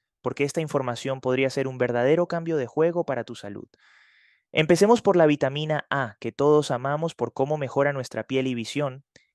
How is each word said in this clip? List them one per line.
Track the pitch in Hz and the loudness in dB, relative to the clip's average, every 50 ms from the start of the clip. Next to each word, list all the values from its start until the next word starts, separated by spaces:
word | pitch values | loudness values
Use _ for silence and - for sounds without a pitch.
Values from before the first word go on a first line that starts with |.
| _ _ _ _ | _ _ _ _
porque | - 123 - - 143 | -8 -6 -4 -2 -4
esta | 143 - 165 | -2 -2 -4
información | 160 147 - 139 127 123 117 - - 135 131 131 | -4 -2 -2 -2 -2 -2 -6 -6 -6 -6 -6 -4
podría | - 127 127 131 135 131 | -2 0 2 2 2 0
ser | - 139 131 131 | 0 -2 -4 -4
un | 131 | -4
verdadero | 127 123 120 120 120 123 139 160 170 175 | -4 -4 -2 0 0 2 2 2 0 0
cambio | - 175 170 165 170 160 | -2 -4 -6 -4 -4 -2
de | 147 123 | -4 -4
juego | 117 - 151 160 175 165 175 160 | -2 0 0 0 0 0 -2 -4
para | - 131 120 113 | -4 -4 -6 -6
tu | - 117 | -8 -12
salud. | - - 101 101 107 - - _ _ _ _ _ _ _ _ _ _ _ _ _ _ _ _ | -14 -12 -12 -12 -14 -16 -18 _ _ _ _ _ _ _ _ _ _ _ _ _ _ _ _
Empecemos | - 151 156 151 175 160 202 214 240 233 | 0 2 4 4 4 6 6 6 6 6
por | - 208 180 | 4 4 6
la | 175 160 | 6 6
vitamina | 156 147 - 143 131 139 147 156 156 151 143 - _ | 6 4 2 0 -2 -2 -4 -4 -4 -4 -4 -4 _
A, | - 139 127 110 - _ | -4 -4 -4 -4 -8 _
que | - 117 - | -8 -6 -2
todos | - 143 147 151 151 143 - | 2 4 6 6 4 4 2
amamos | 135 120 131 139 147 151 165 160 - | -2 -4 -2 -4 -4 -4 -4 -6 -4
por | - 123 117 | -6 -6 -4
cómo | - - 135 143 156 | -2 -2 -2 -2 -2
mejora | 151 139 123 - 139 139 143 139 | -4 -4 -2 0 0 0 0 0
nuestra | 139 123 - - - 110 | -4 -6 -8 -8 -8 -6
piel | - 131 131 131 | -2 -2 -2 -2
y | 131 123 | -2 -4
visión. | 117 110 - - 139 147 131 127 139 - _ _ _ _ _ | -4 -6 -6 -4 -4 -4 -4 -6 -10 -18 _ _ _ _ _